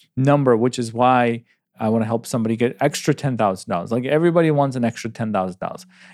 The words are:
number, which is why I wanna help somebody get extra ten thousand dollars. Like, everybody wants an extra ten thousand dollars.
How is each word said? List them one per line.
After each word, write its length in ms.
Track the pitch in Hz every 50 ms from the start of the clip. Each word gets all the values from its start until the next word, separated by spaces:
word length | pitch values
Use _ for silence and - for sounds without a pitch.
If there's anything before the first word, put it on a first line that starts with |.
| _ _ -
number, 400 | 127 131 139 143 143 135 127 117
which 200 | 110 120 127 -
is 160 | 131 117 113 110
why 500 | 117 123 127 127 123 120 117 117 117 _ _ _ _ _ _ _ -
I 80 | 117 110
wanna 160 | 113 113 110
help 220 | 110 117 117 -
somebody 280 | - - 117 110 110 117
get 200 | 110 - 127 - -
extra 340 | 135 147 147 - - 160 139
ten 240 | - - 135 123
thousand 320 | 110 107 98 95 - - -
dollars. 220 | 95 85 87 -
Like, 140 | 113 123 123
everybody 460 | 135 147 156 170 175 165 175 165 156
wants 240 | 147 143 139 135 123
an 80 | 131 120
extra 260 | 113 - - - 113
ten 220 | 113 - 117 110
thousand 280 | 104 95 92 92 87 -
dollars. 260 | - - - - - _ _ _ - -